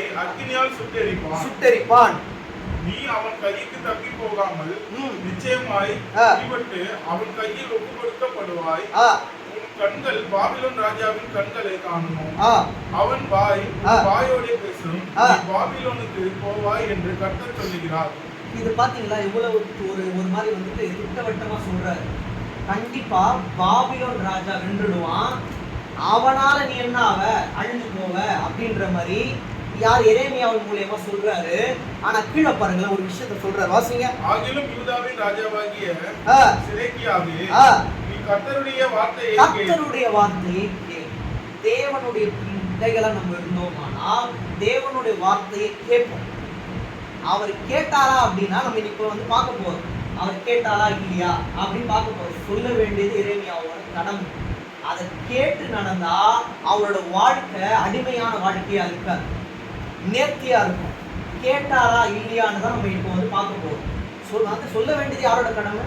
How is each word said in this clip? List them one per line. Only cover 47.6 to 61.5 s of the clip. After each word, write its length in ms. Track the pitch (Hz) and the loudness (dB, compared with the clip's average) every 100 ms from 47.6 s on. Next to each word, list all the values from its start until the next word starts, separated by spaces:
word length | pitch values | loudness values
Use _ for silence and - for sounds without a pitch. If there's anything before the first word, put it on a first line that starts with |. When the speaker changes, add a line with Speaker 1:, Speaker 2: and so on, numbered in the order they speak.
| 180 | -2
Speaker 2:
கேட்டாரா 500 | 269 294 277 262 262 | 0 2 4 6 6
அப்படின்னா 400 | 226 185 190 214 | 4 2 0 0
நம்ம 180 | 262 220 | 0 -2
இன்னைக்கு 280 | 208 208 214 | -4 -4 -4
வந்து 180 | 208 - | -4 0
பார்க்க 340 | 233 254 240 | 2 2 -2
போறோம். 240 | 180 - - - - - | -4 -4 -6 -6 -6 -4
அவர் 280 | 185 190 240 | -4 -2 2
கேட்டாரா 420 | 240 220 208 214 | 2 4 4 2
இல்லையா 400 | 190 185 180 175 170 - 175 | 2 -2 0 0 0 -2 -4
அப்படின்னு 360 | 196 185 240 | -2 -2 0
பார்க்க 240 | 214 220 - | 0 0 -4
போறோம். 240 | 175 - - | -8 -8 -4
சொல்ல 200 | 208 240 | -2 0
வேண்டியது 440 | 220 208 196 202 202 | 2 2 2 0 2
எரேமியாவோட 600 | 202 202 180 170 160 - - 175 | 0 -2 -4 -6 -6 -10 -8 -6
கடமை. 300 | 196 196 175 147 - - - - 156 | -4 -4 -6 -6 -6 -6 -10 -10 -6
அதை 180 | 175 180 - - | -6 -6 -8 -4
கேட்டு 380 | 247 302 302 269 | 2 2 0 -4
நடந்தா 480 | 214 190 185 170 - 185 - - - 175 | -4 -2 -2 2 4 6 4 0 -6 0
அவரோட 320 | 208 202 196 175 | 2 2 0 0
வாழ்க்கை 560 | 185 185 185 185 190 196 | 4 6 4 -2 -4 2
அடிமையான 600 | 220 196 240 254 240 240 208 | 2 2 0 -2 -2 -2 0
வாழ்க்கையா 480 | 190 185 180 196 175 | 0 -2 -2 0 0
இருக்காது, 400 | 175 185 175 - - - - - - - - 185 | -4 -4 -4 -2 -6 -8 -12 -12 -10 -10 -6 -2
நேர்த்தியா 480 | 240 294 - 262 240 | 2 0 0 4 4
இருக்கும். 360 | 185 180 - - - - - - | 4 0 -4 -8 -10 -10 -8 -4
கேட்டாரா 600 | 254 | 2